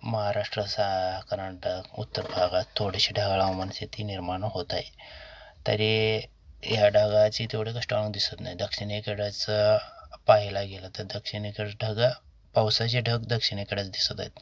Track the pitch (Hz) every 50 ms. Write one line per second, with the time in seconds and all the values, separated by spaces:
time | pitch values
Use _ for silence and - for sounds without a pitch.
0 | - 117 117 110 104 101 101 104 101 - - 110 104 101 - - 104 98 95 92
1 | 92 92 92 92 95 - 104 98 95 95 92 90 - 101 - 92 92 - - -
2 | 110 - - - - - - - 90 90 - - - - - - 107 98 95 101
3 | - - 98 101 101 101 95 95 95 95 95 95 95 98 110 - 110 107 - -
4 | 104 104 98 92 90 90 90 92 98 - - 92 87 - - 90 87 - - -
5 | - - - - - - - - - - - - - - 110 107 107 107 110 110
6 | 110 110 110 110 - - - _ _ - - - - - 110 107 104 104 104 104
7 | 104 107 104 107 107 107 107 - 117 110 - 113 107 110 113 117 - - 113 107
8 | 107 107 101 101 - - - - - - - - 101 - - - 107 104 104 107
9 | 107 - 104 104 104 104 104 - - - 107 104 104 107 107 107 - - - -
10 | - - - - - - 113 107 104 101 98 98 101 98 95 95 92 92 - -
11 | 107 95 - 107 - - - 104 104 104 104 - 107 104 101 - - 113 110 107
12 | 117 131 127 - _ - - - - - - 120 110 107 107 - 113 113 117 123
13 | 113 117 120 117 113 - 120 110 - - 107 98 101 - 101 98 101 95 92 -
14 | - - - - - - - -